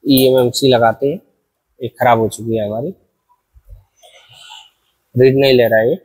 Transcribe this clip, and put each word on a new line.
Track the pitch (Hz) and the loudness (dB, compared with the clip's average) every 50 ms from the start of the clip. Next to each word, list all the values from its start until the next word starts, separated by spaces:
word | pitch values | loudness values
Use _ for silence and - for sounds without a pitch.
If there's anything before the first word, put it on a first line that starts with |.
| _ | _
ईएमएमसी | 139 139 131 131 131 131 131 123 123 120 - - 135 | 0 2 2 4 2 2 2 0 0 -2 -2 0 0
लगाते | 127 113 117 113 110 - 135 139 | 2 2 2 0 0 0 -4 -6
हैं, | 156 196 _ _ _ _ _ _ _ _ _ _ _ _ | -6 -6 _ _ _ _ _ _ _ _ _ _ _ _
एक | 131 110 _ _ | -14 -14 _ _
खराब | 123 123 117 113 | -2 0 0 0
हो | 113 104 | 0 -4
चुकी | - - 107 113 110 110 | -6 -10 -8 -6 -6 -6
है | 107 104 | -6 -6
हमारी, | 107 113 127 170 196 _ _ _ _ _ _ _ _ _ _ _ _ - _ _ - - _ _ _ _ _ _ _ - _ _ - - - - - - - _ _ _ _ _ _ _ _ _ _ | -8 -8 -10 -10 -12 _ _ _ _ _ _ _ _ _ _ _ _ -20 _ _ -20 -20 _ _ _ _ _ _ _ -20 _ _ -20 -20 -20 -20 -20 -20 -20 _ _ _ _ _ _ _ _ _ _
रीड | 123 127 131 131 135 | 2 2 2 4 2
नहीं | 139 135 131 | 2 2 2
ले | 123 120 113 | 2 2 2
रहा | 113 110 | 2 2
है | 110 123 | 0 0
ये। | 160 185 _ | -2 -4 _